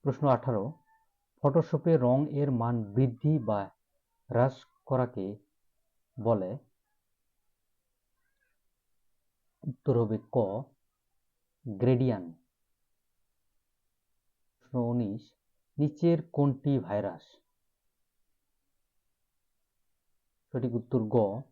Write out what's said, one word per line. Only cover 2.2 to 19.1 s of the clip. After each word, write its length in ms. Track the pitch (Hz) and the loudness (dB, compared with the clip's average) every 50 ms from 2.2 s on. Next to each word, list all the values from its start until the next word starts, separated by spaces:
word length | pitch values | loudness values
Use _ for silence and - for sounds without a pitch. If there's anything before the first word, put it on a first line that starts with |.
| 151 - | 2 0
এর 200 | 147 139 147 139 | -2 -2 0 0
মান 240 | 131 117 117 120 120 117 107 101 101 | 0 0 0 0 0 -2 -4 -2 0
বৃদ্ধি 440 | 120 135 127 117 - - 147 156 143 | 0 0 0 0 -2 0 0 2 2
বা 220 | 113 110 107 101 98 92 _ _ _ _ _ _ _ _ _ _ _ - | 0 -2 -2 -2 -4 -8 _ _ _ _ _ _ _ _ _ _ _ -2
হ্রাস 260 | - 113 123 135 - - - _ _ _ _ | 2 2 2 2 0 -6 -20 _ _ _ _
করাকে 400 | - 135 127 123 123 - 113 92 98 104 - _ _ _ _ _ _ _ _ _ _ _ _ _ _ _ | -2 0 0 0 -2 -4 -8 -8 -8 -8 -12 _ _ _ _ _ _ _ _ _ _ _ _ _ _ _
বলে? 340 | 123 104 117 113 101 92 90 117 143 _ _ _ _ _ _ _ _ _ _ _ _ _ _ _ _ _ _ _ _ _ _ _ _ _ _ _ _ _ _ _ _ _ _ _ _ _ _ _ _ _ _ _ _ _ _ _ _ _ _ _ _ _ _ _ _ _ _ _ _ - | -4 0 0 2 2 0 -6 -8 -10 _ _ _ _ _ _ _ _ _ _ _ _ _ _ _ _ _ _ _ _ _ _ _ _ _ _ _ _ _ _ _ _ _ _ _ _ _ _ _ _ _ _ _ _ _ _ _ _ _ _ _ _ _ _ _ _ _ _ _ _ -10
উত্তর 300 | 151 123 _ _ 147 127 120 | -10 -10 _ _ 0 2 2
হবে 200 | 117 104 110 107 - _ | 2 0 -2 -4 -6 _
ক, 40 | - 131 107 95 98 117 143 _ _ _ _ _ _ _ _ _ _ _ _ _ _ _ _ _ _ _ _ | 0 0 0 0 -2 -6 -8 _ _ _ _ _ _ _ _ _ _ _ _ _ _ _ _ _ _ _ _
গ্রেডিয়ান্ট। 680 | 127 104 95 123 123 127 120 131 127 110 95 90 85 82 _ _ _ _ _ _ _ _ _ _ _ _ _ _ _ _ _ _ _ _ _ _ _ _ _ _ _ _ _ _ _ _ _ _ _ _ _ _ _ _ _ _ _ _ | -12 -6 0 2 2 4 4 2 0 0 -2 -6 -12 -16 _ _ _ _ _ _ _ _ _ _ _ _ _ _ _ _ _ _ _ _ _ _ _ _ _ _ _ _ _ _ _ _ _ _ _ _ _ _ _ _ _ _ _ _
প্রশ্ন 200 | _ _ _ 131 127 | _ _ _ -4 -4
উনিশ, 440 | 117 117 120 123 117 98 104 127 - _ _ _ _ _ _ _ _ _ _ - | -2 0 0 -2 -2 -2 -4 -8 -12 _ _ _ _ _ _ _ _ _ _ -2
নিচের 400 | 147 147 147 - 170 170 170 165 165 _ | -2 -2 0 0 2 2 2 2 -2 _
কোনটি 400 | - - 143 143 127 - - 143 139 127 | -2 2 2 2 0 0 0 0 0 0
ভাইরাস? 460 | - - 101 104 101 95 - - - - - _ _ _ _ _ _ _ _ _ _ _ _ _ _ _ _ _ _ _ _ _ _ _ _ _ _ _ _ _ _ _ _ _ _ _ | 0 -2 -4 -2 -2 -4 -8 -10 -20 -20 -20 _ _ _ _ _ _ _ _ _ _ _ _ _ _ _ _ _ _ _ _ _ _ _ _ _ _ _ _ _ _ _ _ _ _ _